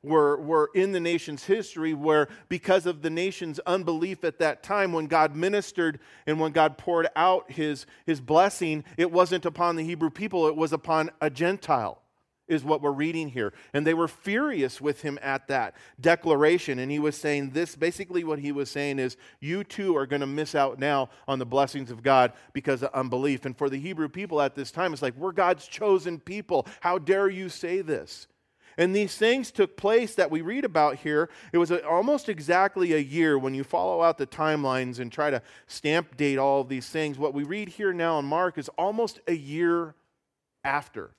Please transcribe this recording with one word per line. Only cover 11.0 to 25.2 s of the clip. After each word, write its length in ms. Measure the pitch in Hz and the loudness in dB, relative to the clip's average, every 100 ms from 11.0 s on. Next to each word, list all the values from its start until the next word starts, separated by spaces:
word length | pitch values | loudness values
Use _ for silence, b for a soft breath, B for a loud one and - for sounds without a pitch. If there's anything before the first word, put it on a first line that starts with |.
| 160 - | 0 -2
a 80 | 151 | -4
Gentile, 720 | 131 170 196 - 135 104 - _ _ _ _ _ | 0 -2 -2 -2 0 -2 -8 _ _ _ _ _
is 160 | 160 | -2
what 180 | 135 151 | 0 0
we're 120 | 147 | 0
reading 360 | 139 156 165 151 | -2 -2 -4 -6
here. 240 | 123 104 B B | -4 -6 B B
And 100 | 143 | 0
they 80 | 151 | 2
were 160 | 165 170 | 2 0
furious 720 | - - 214 294 214 131 - | -4 -4 -2 0 0 -2 -2
with 220 | 143 139 | -4 -4
him 160 | 151 143 | -6 -6
at 280 | 135 135 - | -4 -6 -2
that 260 | 139 107 B B B | -4 -4 B B B
declaration. 760 | 165 170 165 143 151 175 165 127 | 2 4 4 4 6 4 0 -4
And 140 | 131 | -4
he 80 | 147 | -2
was 160 | 151 143 | -2 -2
saying 340 | 151 143 139 | -2 -2 -2
this, 240 | 139 170 | -4 -4
basically 480 | 139 165 175 185 180 | -2 -4 -4 -6 -4
what 160 | 165 151 | -4 -6
he 140 | 143 | -4
was 180 | 143 135 | -6 -6
saying 300 | 143 143 139 | -4 -4 -2
is, 160 | 127 - B B | -4 -6 B B
"You 240 | 139 185 | -6 -6
too 320 | 202 - 196 156 | -6 -6 0 0
are 100 | 135 | 0
gonna 220 | 143 139 | -2 -2
miss 260 | 143 151 | -4 -2
out 240 | 156 139 127 | 0 0 0
now 320 | 139 143 127 B - | 0 0 -2 B -6
on 140 | 135 | -4
the 40 | |
blessings 460 | 123 131 135 143 123 | 0 0 0 -2 -10
of 140 | 117 | -4
God 280 | 127 135 123 B B | 4 6 6 B B
because 320 | 143 143 131 | -6 -2 -2
of 100 | 135 | -2
unbelief." 500 | 135 131 127 139 131 | -2 -2 -2 0 -2
And 140 | 135 123 | -4 -4
for 100 | 143 | -4
the 100 | 135 | -4
Hebrew 300 | 160 175 151 | -8 -6 -6
people 320 | 180 196 156 | -6 -4 0
at 140 | 139 | 0
this 160 | 143 131 | -2 -10
time, 220 | 160 180 | -4 -4
it's 100 | 143 | -2
like, 140 | 139 | -6
"We're 160 | 123 | -4